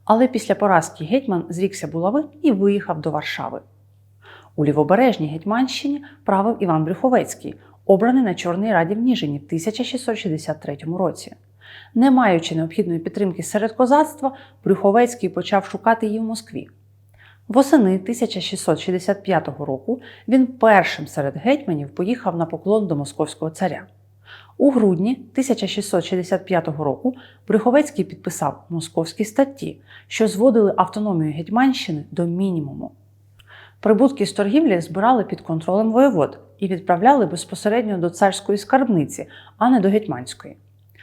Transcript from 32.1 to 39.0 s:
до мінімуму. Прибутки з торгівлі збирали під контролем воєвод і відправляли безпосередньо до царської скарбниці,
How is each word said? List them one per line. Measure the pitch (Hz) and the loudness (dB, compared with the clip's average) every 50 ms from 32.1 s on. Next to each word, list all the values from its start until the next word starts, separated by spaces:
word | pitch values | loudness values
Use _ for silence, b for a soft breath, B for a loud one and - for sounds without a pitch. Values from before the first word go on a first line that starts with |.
до | - - 170 | -4 -4 -2
мінімуму. | 170 170 180 196 190 175 160 147 139 139 143 - - - _ _ _ _ _ _ _ _ _ b b b b b b b b | -2 -2 -2 -2 -2 -2 -4 -4 -6 -8 -10 -12 -14 -16 _ _ _ _ _ _ _ _ _ b b b b b b b b
Прибутки | - 214 220 220 269 262 269 - 202 | 0 2 4 4 4 2 2 0 -4
з | 180 - | -4 -2
торгівлі | - 202 202 220 302 330 269 190 170 | -2 -2 0 2 2 2 2 2 0
збирали | 160 165 160 190 202 240 262 226 185 | -2 -4 -4 0 2 2 2 2 0
під | - 180 - | -4 -6 -10
контролем | - - 165 160 160 - 185 208 220 220 | -6 -6 -6 -4 -2 -2 0 0 0 2
воєвод | 220 247 277 277 220 170 139 - - - - - _ - | 4 4 4 4 4 2 0 0 -2 -8 -20 -20 _ -8
і | 196 180 | -6 -6
відправляли | 190 170 190 - 180 170 202 254 285 269 208 | -6 -4 -2 0 0 4 4 4 6 4 4
безпосередньо | 156 170 165 - - 196 - - 208 214 247 220 214 202 180 | 0 -2 -6 -10 -10 -10 -4 -2 0 0 0 0 -2 -2 -2
до | 165 175 | -2 -2
царської | 170 - 208 196 185 - - - 202 202 | 0 0 0 0 0 0 -4 -2 -4 -4
скарбниці, | - - - 262 277 240 208 165 | -2 0 0 2 2 2 2 0